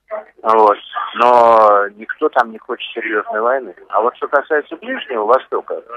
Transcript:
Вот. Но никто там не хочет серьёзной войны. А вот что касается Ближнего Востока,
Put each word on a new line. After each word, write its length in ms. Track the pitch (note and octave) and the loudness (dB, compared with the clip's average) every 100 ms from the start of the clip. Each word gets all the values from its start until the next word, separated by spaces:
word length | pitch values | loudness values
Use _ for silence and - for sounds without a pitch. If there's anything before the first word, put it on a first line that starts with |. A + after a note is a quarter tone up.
| _ G#2+ - _ | _ -14 -14 _
Вот. 340 | A2+ A2 - G2+ - - - | 0 4 4 2 -4 -10 -10
Но 720 | - A#2+ A#2+ A#2 A2+ G#2+ G2+ G2+ G#2 | 0 4 6 6 6 6 4 0 -8
никто 320 | A2 - D#3 | -14 -6 -2
там 240 | C3+ A2+ | -2 -2
не 60 | A2 | -8
хочет 280 | - A#2+ - | -12 -10 -10
серьёзной 480 | A#2 A2 G#2+ - G#2+ | -10 -6 -6 -4 -4
войны. 340 | A#2 C3+ A2 - - | -2 -2 -6 -16 -6
А 140 | G2+ | -2
вот 120 | A#2 - | -2 -4
что 120 | - | -4
касается 480 | C#3+ - D3+ D3 E3 | -4 -2 -4 -4 -12
Ближнего 480 | A#3 C4 - A#2 | -12 -12 -8 -6
Востока, 580 | G#2+ B2+ - G#2+ - E2+ - | 0 0 0 -8 -8 -12 -12